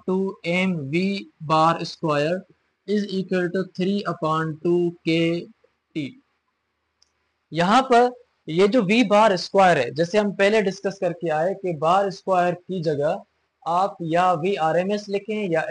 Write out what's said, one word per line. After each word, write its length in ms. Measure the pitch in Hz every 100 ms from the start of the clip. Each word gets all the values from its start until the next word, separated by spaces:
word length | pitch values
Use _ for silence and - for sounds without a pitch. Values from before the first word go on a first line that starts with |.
| -
two 280 | 185 190 196 170
M 300 | 180 190 175 135
V 100 | 160 190 196 208 -
bar 420 | 151 160 160 165
square 540 | 165 - 165 147 151 185 - _ _ _ -
is 160 | 208 208
equal 400 | 190 185 185 175
to 140 | 190 185 -
three 260 | 185 202 180
upon 500 | 170 156 160 160 156
two 300 | 175 175 175 170 -
K 120 | 165 165 170 - - _ _ _ 165
T। 100 | 139 123 _ _ _ _ _ _ _ _ _ _ _ _ _
यहाँ 300 | 151 175 233
पर 280 | 262 240 247 247 _ _ -
ये 180 | 160 202
जो 120 | 247
V 200 | 185 220
bar 320 | 226 208 220 185
square 420 | - 196 185 160
है, 120 | 120
जैसे 240 | 127 170 208
हम 120 | 208
पहले 260 | 175 196 220
discuss 360 | 196 190 202 190
करके 280 | 180 170 170
आए 240 | 156 170
कि 180 | 196 190 160
bar 320 | 156 185 202
square 440 | 175 - 185 175
की 260 | 175 - 185
जगह 400 | 160 143 147 196 - _ _ _
आप 340 | - 175 196 196
या 300 | 170 165 185
वी 200 | 175 175 196
आर 200 | 160 160
एम 140 | 185
एस 120 | 208 202
लिखें 420 | 196 196 214 202
या 140 | 160 151